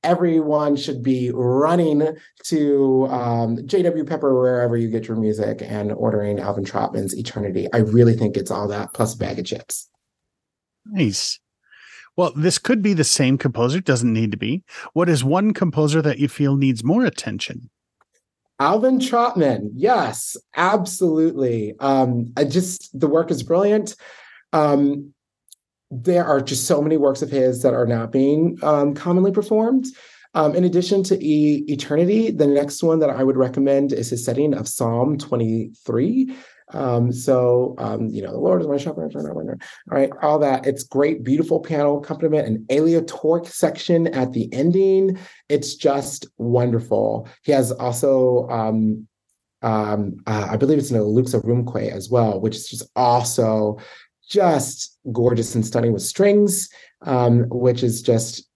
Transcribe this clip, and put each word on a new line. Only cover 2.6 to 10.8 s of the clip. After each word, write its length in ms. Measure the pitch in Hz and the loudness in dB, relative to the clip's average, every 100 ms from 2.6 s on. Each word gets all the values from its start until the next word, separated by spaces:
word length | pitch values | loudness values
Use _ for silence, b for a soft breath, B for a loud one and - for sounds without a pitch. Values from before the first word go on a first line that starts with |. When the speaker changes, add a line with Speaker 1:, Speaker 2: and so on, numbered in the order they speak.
| 147 143 135 131 131 | 2 2 4 2 2
Speaker 1:
um, 480 | 131 120 117 113 117 - | -2 -2 0 0 -4 -2
J 160 | 196 | 0
W 200 | 175 160 | 0 0
Pepper, 320 | 143 156 143 | -4 -2 2
wherever 400 | 131 127 123 120 | 2 2 2 0
you 140 | 117 113 | 0 -2
get 180 | 113 107 | -4 -4
your 120 | 113 | -2
music, 420 | 110 107 104 107 | -2 0 -4 -4
and 300 | 113 107 104 | -6 -6 -4
ordering 480 | 107 113 107 104 101 | -2 -2 0 -2 -4
Alvin 240 | 98 101 | -4 -4
Trotman's 500 | 95 - 107 107 98 | -4 -4 -4 -4 -6
Eternity. 540 | - 113 - 104 92 - | -8 -8 -8 -6 -4 -2
I 40 | 120 | 0
really 360 | 107 117 120 | 2 6 6
think 240 | 113 110 - | 4 0 -2
it's 120 | - | -4
all 160 | 101 104 | -4 -4
that 260 | 104 92 | -6 -8
plus 200 | - 107 | -4 -4
a 40 | - | -2
bag 200 | 92 - | -8 -6
of 60 | |
chips. 460 | 90 - - - - _ _ _ _ _ _ _ _ _ | -8 -10 -10 -14 -14 _ _ _ _ _ _ _ _ _